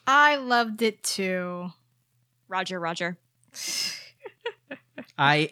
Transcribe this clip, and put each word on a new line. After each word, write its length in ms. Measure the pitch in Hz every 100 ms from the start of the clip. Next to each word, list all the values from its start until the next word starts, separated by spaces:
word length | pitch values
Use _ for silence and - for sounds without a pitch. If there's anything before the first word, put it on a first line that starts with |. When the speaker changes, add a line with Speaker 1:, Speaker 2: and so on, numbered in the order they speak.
| -
Speaker 1:
I 300 | 269 294 294
loved 460 | 254 240 233 214
it 200 | 226 214
too. 680 | - - 190 185 180 180 180 - _ _ _ _ _ _ -
Speaker 2:
Roger, 320 | 190 185 185
Roger. 400 | 165 170 175 175 _ _ _
Speaker 3:
<laughs> 60 | - - - - - - _ 494 _ 466 - - - _ - 240 -
I, 320 | 143 151 156